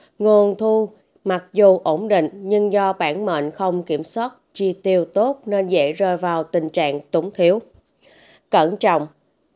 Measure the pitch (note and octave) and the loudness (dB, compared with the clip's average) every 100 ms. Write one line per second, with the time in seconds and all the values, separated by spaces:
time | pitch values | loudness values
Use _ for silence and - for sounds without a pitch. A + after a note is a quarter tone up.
0 | _ - G#3+ G#3 G3+ G3+ A3 A3 G#3+ - | _ -4 2 4 4 0 0 0 -2 -8
1 | _ _ F#3+ F3+ - G3 G3 F#3 - D#3 | _ _ -4 -4 -4 4 6 6 2 -2
2 | G#3+ F#3+ D#3 G3+ G3 G#3 G#3 G3+ G3 F#3+ | 0 0 0 -4 -2 0 2 0 0 0
3 | D#3+ E3+ G#3 D#3 D3 E3 F#3+ F3 E3+ D3+ | -4 -2 -4 -2 -4 -4 -4 -2 -4 -6
4 | D#3+ A3+ B3 - _ - G3 F3+ F#3+ F#3 | -6 -6 -8 -10 _ -6 -4 -4 0 0
5 | E3+ G3 B3 C#4 G#3+ G3+ F#3 F3 C#3+ E3+ | 0 0 0 -2 -4 -4 0 0 0 0
6 | F#3+ F3 F3+ E3 D#3 F3 D#3 F3+ D3 C#3+ | -2 -2 -2 -4 -2 -4 -2 -2 -2 -4
7 | - E3 F#3 G3 F3 G#3+ - _ _ _ | -4 -4 -2 2 2 2 -4 _ _ _
8 | - _ _ _ _ F3+ D#3+ G#3 G#3 D#3+ | -20 _ _ _ _ 2 2 2 0 0
9 | D3+ _ _ _ _ | -2 _ _ _ _